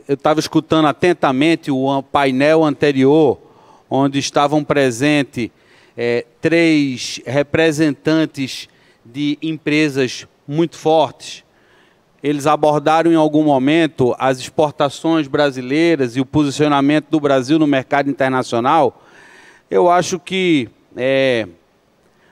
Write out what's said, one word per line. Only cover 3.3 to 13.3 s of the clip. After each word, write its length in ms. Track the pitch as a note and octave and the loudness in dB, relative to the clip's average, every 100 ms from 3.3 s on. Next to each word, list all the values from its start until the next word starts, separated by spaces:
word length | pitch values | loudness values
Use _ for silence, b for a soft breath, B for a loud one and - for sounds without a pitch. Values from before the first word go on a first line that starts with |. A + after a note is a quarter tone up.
| G2+ - b b b _ | 0 -8 b b b _
onde 280 | C3 C#3 C3+ | -2 0 -2
estavam 460 | B2+ D3+ C#3+ D#3 | -2 -2 0 0
presentes, 880 | C#3+ C#3+ C3+ A2+ C#3+ D3 C3+ - G#2+ b b b b - | 0 0 0 0 0 0 -2 -6 -10 b b b b -8
é, 300 | A#2+ A#2+ - _ | -4 -4 -6 _
três 800 | D#3+ E3+ E3 D3+ C#3+ A#2+ - - - | 0 2 2 2 0 -4 -10 -12 -4
representantes 1400 | C#3 C#3 D#3+ D#3+ D3 D#3+ C#3 D#3 D#3+ D#3 - C3 - - b b b A#2 | -2 -2 0 0 2 -2 -2 -2 0 -2 -4 -10 -10 -16 b b b -16
de 320 | B2+ D3 D3 | -6 -4 -4
empresas 840 | D#3+ D#3 - D3+ D#3 C3+ B2+ - - _ - | -6 -6 -2 0 0 0 -4 -4 -16 _ -8
muito 300 | D3 E3+ - | -2 -2 -2
fortes. 680 | D#3 D#3+ C#3 - - - _ b b b b b b _ | 0 2 0 -4 -20 -20 _ b b b b b b _
Eles 240 | C#3 D3 C#3+ | -6 -2 0
abordaram 640 | D3+ D3+ D3 D3 D#3+ E3 | 2 2 2 2 2 2
em 40 | E3 | 2
algum 280 | D#3 | 2